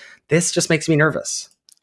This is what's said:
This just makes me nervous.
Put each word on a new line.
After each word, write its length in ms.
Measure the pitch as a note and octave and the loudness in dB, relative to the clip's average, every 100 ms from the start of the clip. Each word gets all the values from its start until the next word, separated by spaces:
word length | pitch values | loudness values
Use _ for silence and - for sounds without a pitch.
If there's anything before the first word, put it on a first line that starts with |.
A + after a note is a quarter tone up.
| - - - | -20 -20 -2
This 220 | D#3+ E3+ | 0 0
just 180 | - - | 0 0
makes 180 | D#3+ - | 0 2
me 60 | D3+ | 2
nervous. 540 | D#3 - - - - _ _ _ | 2 0 -6 -10 -12 _ _ _